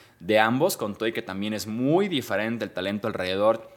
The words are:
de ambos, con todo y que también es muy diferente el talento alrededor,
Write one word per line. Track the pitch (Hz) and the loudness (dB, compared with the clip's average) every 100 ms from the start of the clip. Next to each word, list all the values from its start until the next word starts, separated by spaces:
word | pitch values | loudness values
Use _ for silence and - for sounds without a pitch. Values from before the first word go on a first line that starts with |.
| - - | -20 -10
de | 87 107 | 2 4
ambos, | 110 127 175 - | 4 4 2 0
con | 107 | -6
todo | 98 110 | -2 -4
y | |
que | 123 | -2
también | 110 95 104 | -6 -6 -4
es | 107 98 | -6 -6
muy | 110 131 165 202 | -2 2 2 2
diferente | 156 120 101 110 117 107 | -2 -2 -2 -2 -2 -6
el | |
talento | - 95 104 110 | -4 -4 -2 -4
alrededor, | 98 92 95 107 113 - | -4 -2 2 4 2 -2